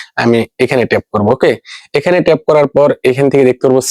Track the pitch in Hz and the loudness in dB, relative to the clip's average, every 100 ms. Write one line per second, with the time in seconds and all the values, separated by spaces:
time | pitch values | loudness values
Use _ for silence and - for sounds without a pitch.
0 | - - 117 117 107 - 127 135 107 107 | -14 -6 -2 0 -2 -4 -2 -2 -2 -4
1 | - 107 104 127 165 113 - - - 147 | -4 -4 -2 0 0 -2 -8 -20 -8 -4
2 | 180 180 165 151 - 151 143 147 143 - | 0 0 0 0 0 0 2 2 0 0
3 | 127 127 139 139 131 127 135 131 127 | -2 0 0 2 2 0 0 0 -2